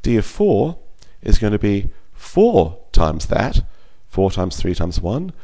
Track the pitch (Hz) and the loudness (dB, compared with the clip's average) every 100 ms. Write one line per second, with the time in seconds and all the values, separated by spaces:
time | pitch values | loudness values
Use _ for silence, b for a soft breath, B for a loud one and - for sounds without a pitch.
0 | - 117 104 - 208 101 143 170 - - | 2 0 0 0 2 2 0 -4 -14 -16
1 | b b - - 107 104 104 101 98 b | b b 2 4 4 0 0 0 -2 b
2 | b - - - 226 196 80 80 - - | b -16 -4 2 4 4 2 -4 4 4
3 | 78 80 - - - - - b b b | 4 0 -2 -2 2 0 0 b b b
4 | b - 95 - 92 - 95 87 85 87 | b 0 0 0 -4 -2 -2 0 0 0
5 | 85 123 185 b | -2 -4 -6 b